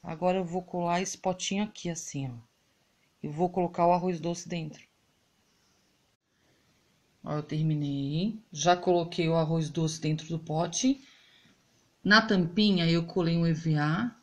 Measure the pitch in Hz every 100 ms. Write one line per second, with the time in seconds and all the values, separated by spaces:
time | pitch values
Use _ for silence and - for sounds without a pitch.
0 | 170 160 180 190 175 180 180 180 170 175
1 | 190 - 190 180 - 196 214 - 175 160
2 | - 143 135 117 - _ _ _ _ _
3 | _ _ 151 147 180 185 175 175 170 175
4 | 180 170 165 170 - 175 156 - - _
5 | _ _ _ _ _ _ _ _ _ _
6 | _ _ _ _ _ _ _ _ _ _
7 | _ _ - 151 151 156 156 151 143 139
8 | 139 151 202 220 _ 147 170 175 185 175
9 | 170 175 160 165 160 165 156 - 160 160
10 | 156 156 - 165 - 156 175 - 262 277
11 | - - _ _ _ _ _ _ _ _
12 | 185 214 220 196 170 202 214 180 165 170
13 | 170 190 170 170 165 156 165 151 151 165
14 | 240 -